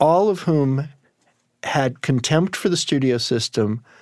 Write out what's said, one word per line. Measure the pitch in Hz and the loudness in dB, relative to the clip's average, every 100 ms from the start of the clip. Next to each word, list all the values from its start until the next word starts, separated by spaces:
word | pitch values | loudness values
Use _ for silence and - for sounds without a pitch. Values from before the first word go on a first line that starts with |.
all | 151 175 208 | 2 4 2
of | 185 | 0
whom | - 156 135 135 151 - _ _ _ _ _ _ | 0 0 2 -2 -4 -12 _ _ _ _ _ _
had | - 147 131 123 | -4 -2 -2 -4
contempt | - 127 - 156 190 - | -2 -2 0 0 0 -2
for | 196 | -2
the | 170 | -2
studio | - 143 131 120 | -2 0 0 0
system | - 117 - 120 107 113 - - | -2 -2 -2 -2 -2 -2 -10 -20